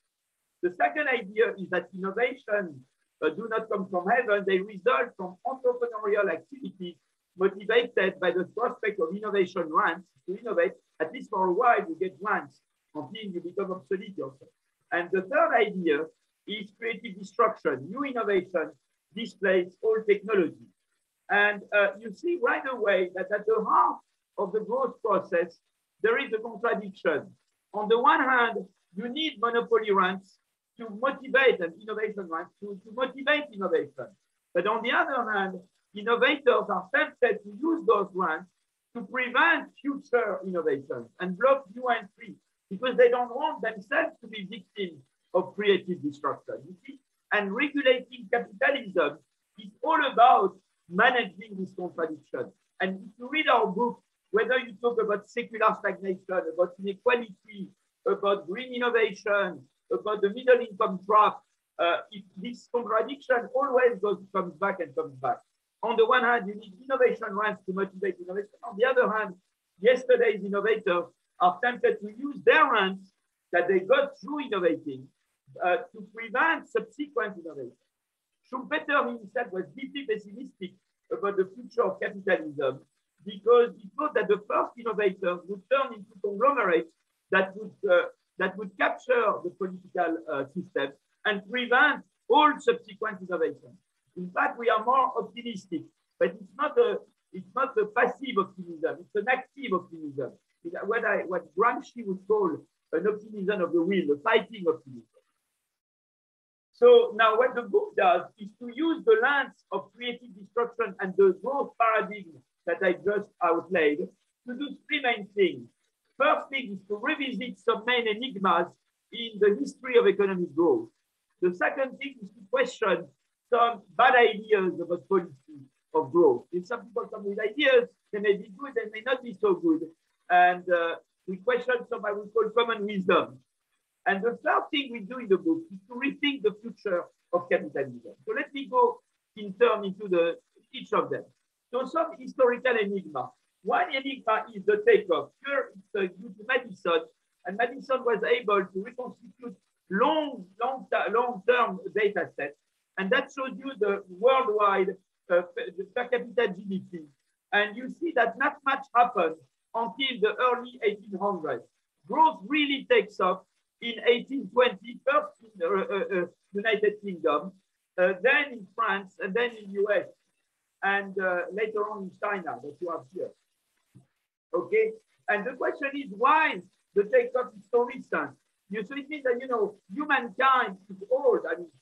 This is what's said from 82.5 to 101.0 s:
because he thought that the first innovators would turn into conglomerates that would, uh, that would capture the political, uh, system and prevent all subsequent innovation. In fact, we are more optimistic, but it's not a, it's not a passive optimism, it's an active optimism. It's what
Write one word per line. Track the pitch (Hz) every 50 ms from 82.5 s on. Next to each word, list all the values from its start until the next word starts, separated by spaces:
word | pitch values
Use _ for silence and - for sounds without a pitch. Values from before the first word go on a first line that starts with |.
| 143 143 139 131 131 135 - _ _ _ _ _ _ _ 147
because | 196 214 196 - 220 240 240 240 - -
he | - - 190 - -
thought | 302 302 269
that | 240 190 180
the | 202 196 - -
first | 254 - - - - 240
innovators | 233 226 214 196 208 196 190 - 190 175 175 175 175 180
would | 202 196 - - 254
turn | 277 262 247 233
into | 208 190 - - - -
conglomerates | 202 202 196 240 277 277 254 214 185 170 - - - _ _ _ _ _ _ _ _ 190
that | 190 190 190 190
would, | 208 214 190 - _ - 180
uh, | 180 175 170 - - _ _ _ _ -
that | 190 190 185
would | 202 214 190 - -
capture | 285 - - - - 247 254 240 226 208 - - 160
the | 175 - -
political, | 190 185 185 185 - - - 185 175 165 165 160 - - 151
uh, | 139 135 135 -
system | 175 139 - - 147 135 139 - _ _ _ _ _ -
and | 214 214 196 196 196
prevent | 233 247 247 226 240 262 294 294 - - - _ _ _ _ -
all | 427 285 302 302 285 -
subsequent | - 240 - - - - 196 - 214 214 202 185 185
innovation. | 180 180 165 160 147 143 - - - - _ _ _ _ _ _ _ _
In | 180 180 180
fact, | - - 277 - - 233
we | 233 226
are | 226 226 220
more | 240 262 262 - - - 233
optimistic, | 196 - - 233 233 240 226 190 - - 170 147 - - _ _ _ _ _ -
but | 170 190
it's | - 226 196 - _
not | - 294 302 - 240
a, | 240 220 196 - - _ _ _ _ _ -
it's | 190 185 - -
not | 262 269 262 - 214
a | 202
passive | - - 240 240 240 - - 277 254 202 196
optimism, | 190 - - 185 175 170 170 151 156 151 143 165
it's | 180 - -
an | 208 202 247
active | 254 254 - - _ 277 277 214 190
optimism. | 175 - - 170 165 156 147 135 139 127 - - - _ _ _ _ -
It's | 170 175 - -
what | 196 226 233